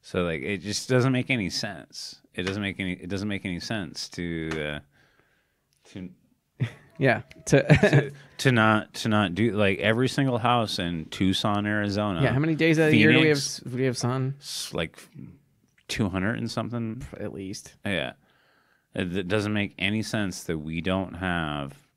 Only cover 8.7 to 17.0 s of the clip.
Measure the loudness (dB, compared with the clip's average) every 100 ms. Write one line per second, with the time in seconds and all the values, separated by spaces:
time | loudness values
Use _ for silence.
8.7 | 4 0 -6 2 2 2 2 0 4 2
9.7 | 4 2 2 2 2 0 2 2 2 0
10.7 | -2 -4 -4 -8 0 2 2 0 0 0
11.7 | -2 0 0 -2 2 2 2 0 2 4
12.7 | 4 6 6 6 6 6 2 -2 -8 -8
13.7 | -2 -2 0 -2 0 -4 -6 -10 -10 -6
14.7 | -4 -6 -8 -20 -18 -18 -20 _ _ _
15.7 | _ -10 -2 -2 0 -2 -2 -6 -6 -6
16.7 | -6 -6 -8